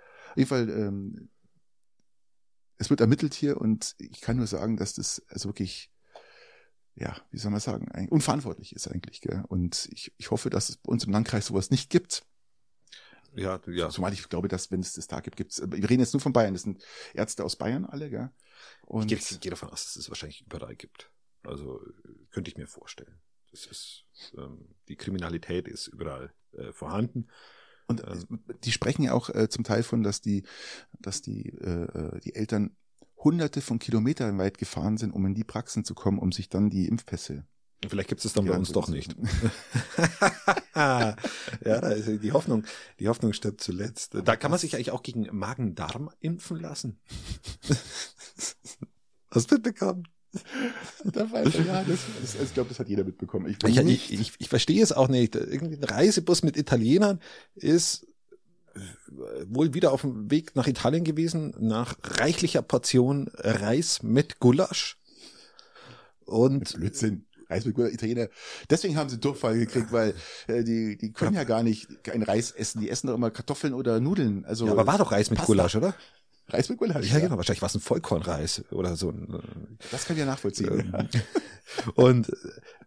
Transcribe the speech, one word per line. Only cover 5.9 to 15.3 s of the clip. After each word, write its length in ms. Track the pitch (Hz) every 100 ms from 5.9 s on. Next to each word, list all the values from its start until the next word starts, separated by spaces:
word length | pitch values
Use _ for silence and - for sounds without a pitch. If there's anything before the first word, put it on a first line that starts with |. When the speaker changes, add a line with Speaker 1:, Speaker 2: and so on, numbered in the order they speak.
| _ _ - - - - - _ _ _
Speaker 1:
ja, 220 | - - - -
wie 80 | -
soll 120 | 104
man 100 | 104
sagen, 300 | - - -
ein-, 180 | - 98
unverantwortlich 640 | 156 147 147 123 - -
ist 140 | - -
eigentlich, 320 | 90 - -
gell? 240 | - 95 -
Und 400 | 92 87 - -
ich, 200 | - - -
ich 140 | -
hoffe, 180 | 117 -
dass 180 | - -
es 80 | -
bei 140 | -
uns 120 | 113
im 80 | -
Landkreis 340 | 101 110 104 -
sowas 240 | 95 -
nicht 200 | 135 -
gibt. 340 | 175 - - - _ _ _ _ _ _ - - - _
Speaker 2:
Ja, 240 | - 95 92
du, 120 | -
ja. 160 | 87 80
Speaker 1:
Zumal 240 | - 92
ich 160 | 101 -
glaube, 180 | 95 92
dass, 220 | 92 -
wenn 100 | 92
es 120 | 90
das 160 | - -
da 120 | -
gibt, 160 | -